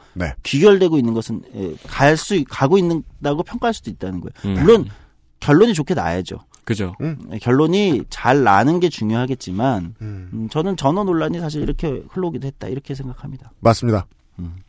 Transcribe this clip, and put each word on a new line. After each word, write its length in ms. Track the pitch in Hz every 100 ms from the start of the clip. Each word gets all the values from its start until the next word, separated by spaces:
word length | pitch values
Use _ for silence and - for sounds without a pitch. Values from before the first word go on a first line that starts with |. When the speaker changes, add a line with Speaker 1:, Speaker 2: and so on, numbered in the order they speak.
| _
Speaker 1:
네. 180 | 90 82 -
Speaker 2:
귀결되고 540 | - 139 208 196 180 156
있는 160 | 117
것은, 280 | 113 110 110 -
에, 200 | 104 92 71 -
갈 300 | - 143 156
수, 260 | - 196 135
가고 280 | - 135 196
있는다고 640 | 175 160 - - 147 151
평가할 280 | - 247 240
수도 160 | 220 117
있다는 300 | 87 92 90
거예요. 120 | - - 101 95
Speaker 3:
음. 40 |
Speaker 2:
물론 260 | 160 226 104 - - _ _ _
결론이 340 | - 147 233
좋게 200 | 160 139
나야죠. 440 | 151 82 90 85 - - _
Speaker 3:
그죠. 300 | - 104 92 -
Speaker 1:
음. 160 | 147 147 -
Speaker 2:
예, 80 | 107
결론이 680 | 120 131 160 190 202 120 -
잘 320 | - 120 143
나는 380 | 113 98 131 175
게 80 | 170
중요하겠지만, 1040 | - 107 113 131 127 - 92 135 104 85 110
Speaker 1:
음. 300 | 107 101 -
Speaker 2:
음, 160 | 113 110
저는 280 | 147 185 175
전어 280 | 139 185
논란이 340 | 196 165 156 170
사실 240 | 156 151
이렇게 400 | 143 135 160 123 -
흘러오기도 360 | 185 175 - 135
했다, 180 | - -
이렇게 260 | 139 -
생각합니다. 580 | 135 135 - - 131 - -
Speaker 1:
맞습니다. 460 | 117 110 120 104 - _ _ -
Speaker 2:
음. 160 | 85 92